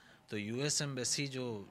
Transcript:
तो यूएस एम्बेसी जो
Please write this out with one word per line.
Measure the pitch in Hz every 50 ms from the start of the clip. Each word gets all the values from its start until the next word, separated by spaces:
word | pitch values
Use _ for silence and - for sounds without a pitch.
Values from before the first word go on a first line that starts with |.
| - - - - - -
तो | 113
यूएस | 107 101 107 117 127 143 151 - - 151
एम्बेसी | 143 135 127 120 - - - 143
जो | 139 131 131 127 120 110 101 95 -